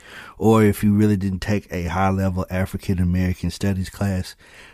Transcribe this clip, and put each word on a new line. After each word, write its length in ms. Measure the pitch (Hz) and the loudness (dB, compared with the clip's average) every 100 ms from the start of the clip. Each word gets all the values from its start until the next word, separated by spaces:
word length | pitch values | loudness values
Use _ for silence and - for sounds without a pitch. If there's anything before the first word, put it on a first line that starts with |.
| - - - - | -20 -20 -20 -2
or 240 | 110 110 | 4 6
if 180 | 104 - | 4 4
you 140 | 107 101 | 2 4
really 220 | 107 101 | 4 2
didn't 240 | 98 92 | -2 -4
take 300 | - 101 - | -4 -4 -4
a 120 | 90 | -6
high-level 640 | 85 95 98 95 95 90 - | -4 0 0 0 0 -2 -4
African-American 1000 | 92 98 95 - 92 90 90 90 - 87 | -4 -4 -6 -4 0 0 2 0 -2 -6
studies 380 | - 101 95 92 | -4 -2 -2 -6
class, 460 | - 101 92 - - - - - | -4 -4 -4 -8 -16 -20 -20 -20